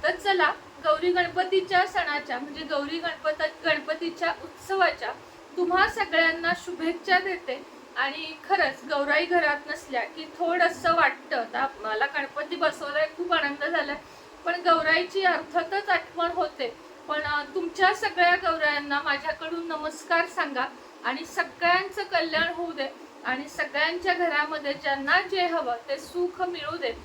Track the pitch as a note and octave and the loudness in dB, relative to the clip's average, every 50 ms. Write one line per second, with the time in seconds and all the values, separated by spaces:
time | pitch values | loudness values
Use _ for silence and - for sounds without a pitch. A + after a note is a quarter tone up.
0 | - D#4 F4+ F4+ - G4+ G4 F4+ F4 D4 G4+ - - - - - - D#4+ D4+ D4+ | 2 0 0 2 2 2 4 4 4 2 2 -2 -10 -20 -20 -4 2 2 2 4
1 | E4 F4+ F4+ F4+ F4 E4+ - F4+ F#4 F#4 F#4 F#4+ F#4 - G4 F4+ F#4 F#4 - F#4 | 4 2 2 2 2 2 2 0 0 2 2 2 2 4 4 4 4 4 2 -2
2 | E4+ D4+ D4 C#4+ D4 - B3+ B3 C4+ D4 C#4+ D#4 D4+ C#4+ D#4 C#4 C#4+ C#4+ D#4+ E4+ | 0 0 -2 -2 -2 -4 -6 -6 -6 -8 -10 -10 -6 -2 -2 -2 -2 -2 -4 -4
3 | E4 E4+ D#4+ - - D#4 D#4 - D#4 D#4 D#4 - - E4 D#4 D4+ D4+ - D#4 D#4 | -4 -4 -6 -2 -2 -2 0 0 -2 -4 -4 -2 0 0 0 0 0 -4 -4 -2
4 | E4+ E4+ E4+ - F4 E4 E4+ - - - - - - - F#4+ G4 F4+ D#4+ - - | -2 -6 -4 -2 -2 -2 -2 -2 -8 -16 -16 -16 -6 -2 2 4 4 2 2 0
5 | A#3+ A3 - - - - - - - - - F#4 F4+ F4 F4 F#4 G4 A4+ G#4+ A4 | -6 -8 -8 -10 -14 -20 -20 -20 -20 -10 -2 -2 0 2 6 4 4 4 4 -2
6 | G4+ E4+ D#4 E4 E4 E4 E4 E4+ E4 E4+ F4 F4 - F4+ F4 - D#4+ E4 F4 - | -2 2 4 4 4 4 2 2 0 0 -2 -2 -4 -10 -8 -2 -2 -2 -2 -2
7 | - - F#4 F4+ F#4+ G4 F#4 E4+ - - B3+ C#4 C#4 - - - - - - A3+ | 0 2 2 2 2 0 -4 -6 -4 -6 -8 -8 -8 -16 -18 -20 -20 -12 -4 -2
8 | C4 C#4 C#4+ D#4 D#4+ D#4 D#4+ - - - F#4+ G4 E4 C4+ C4+ - - C#4 D#4 C#4 | -2 -2 -2 -6 -10 -10 -12 -14 -2 0 4 4 4 2 0 -4 -6 -2 0 0
9 | C#4+ C#4 D4 D4+ E4+ E4+ F4+ F4 D#4+ D4+ D4 D4 - - D4 D#4 - - C4+ A#3+ | 2 4 4 2 4 4 4 4 4 4 2 0 -2 -8 -10 -10 -8 -4 -2 -2
10 | G#3+ - - E4 D#4 D#4 - - F4 E4 E4+ F4+ F4 F4+ - B3+ C4 E4 E4 E4+ | -2 -2 -6 -12 -12 -12 -6 -2 0 0 4 4 4 2 2 0 2 2 4 6
11 | D#4 C4+ - - - - C#4 B3+ A#3 A3+ - A#3+ C4 C4+ - - G#3 G#3+ G#3+ G#3+ | 4 4 2 -2 -6 -4 -2 -2 -2 -2 -2 -2 -2 -2 -4 -6 -6 -4 0 0
12 | B3+ C#4 C#4 D4 C#4 C4 - C#4+ D4+ D4+ F4 - E4+ A#3+ - - D#4+ C#4+ C#4+ D4+ | 0 0 0 -4 -6 -4 -6 -6 -6 -6 -2 0 0 0 0 0 -8 -4 0 0
13 | D#4 D4+ - - F4 F4+ F4 D#4+ C#4+ C#4+ C#4+ C#4+ - F4 E4+ D#4+ C#4+ C#4+ C#4+ D4 | 0 0 -2 -6 -2 2 2 2 2 0 -2 -2 -4 -2 0 0 0 -2 -4 -8
14 | - - - - - - - - - F4 F4 F4 F4 F4 E4 D#4+ D#4 D#4+ D#4+ E4+ | -8 -16 -20 -20 -20 -20 -20 -8 -4 -4 -4 0 4 6 6 6 6 4 4 4
15 | F4+ F4+ - G4 F#4+ F#4 E4+ - - - - F4 E4+ E4 G4 G4 G#4 G#4 F#4 E4+ | 2 0 -2 2 4 4 4 2 -2 0 -2 -2 0 0 -2 -2 2 2 0 0
16 | - - - D#4+ E4+ E4+ F4 F4 F4 D4+ - - C4+ A#3 A#3 - - - - - | 0 -4 -4 -2 -2 0 2 0 -2 -2 -2 -4 -6 -6 -6 -10 -18 -20 -20 -18
17 | - - D4+ D4+ D4+ D4 D4 D4 D4 - - F#4+ E4+ E4 - - F#4+ F#4 G#4 G#4 | -6 -4 -4 -2 -2 0 -2 -2 -2 -2 -4 -4 -4 -4 0 4 4 4 4 2
18 | A4+ G4+ - F4+ F4+ F4 F4+ F#4 F#4 F4 E4 D#4+ D#4 D4 D4 C#4+ C#4+ C#4+ C#4+ C#4+ | -2 -2 2 4 4 4 4 4 2 0 0 2 2 2 2 0 -2 0 -2 -2
19 | D4 D4+ C#4 C#4 D4 D#4+ D#4 - E4 D#4+ E4+ E4+ E4+ E4 D#4+ D#4 D4+ D#4 D4+ - | 0 0 -2 -2 -2 -4 -6 -4 -6 -6 -6 -6 -6 -6 -6 -4 -4 -6 -8 -8
20 | - - E4+ E4 E4+ F4 - F4+ E4 C#4+ C#4 B3 B3 B3+ - - - - - - | -4 0 2 2 2 0 -2 -4 -4 -2 0 -2 -2 -4 -4 -14 -20 -20 -20 -6
21 | - A3+ C4 D4 E4 - - - E4+ E4+ - - E4+ E4+ F4 F#4 F#4+ G4 F#4+ G#4 | -4 -4 -4 -4 -6 -8 -4 -4 -4 -4 -2 0 2 4 4 4 2 -2 -6 -6
22 | G4 G4 F#4+ E4+ D#4+ E4 D#4 D#4 E4 E4+ E4+ E4+ F4 E4+ E4 - C4+ - - - | -6 0 0 0 0 2 2 0 0 0 -2 -4 -6 -6 -4 -4 -6 -6 -6 -12
23 | - - - - - A3 B3+ C4 C#4+ C#4+ - - D4+ D4 - C#4+ D4+ E4 E4+ F4 | -18 -20 -20 -10 -4 -4 -4 -4 -6 -10 -6 -6 -6 -2 0 0 2 2 0 -2
24 | F4+ F#4+ F4+ F4 F4 E4+ D4 D4 D4+ D4+ D#4 D4+ C#4+ C#4+ C#4+ C#4+ - C#4 C#4 C4+ | 0 0 2 2 2 0 2 0 0 0 -2 -4 -2 -4 -4 -2 0 -2 -2 0
25 | C#4 C#4+ D#4+ F4+ G4 F4+ F#4+ F#4+ F4+ F4 E4+ E4 D4 A#3+ A#3+ A#3 - - C#4 C#4 | 2 2 2 2 2 2 0 0 0 2 2 0 0 -2 -4 -4 -4 -6 -6 -6
26 | - - - F4 F4 F4+ F4+ - F#4 F4+ F4 E4 D4 D4+ D#4+ E4+ C#4+ A#3 A3+ - | -6 -8 -4 -2 -2 -2 -2 -2 -4 -4 -4 -6 -6 -6 -6 -4 -4 -4 -4 -6
27 | - | -10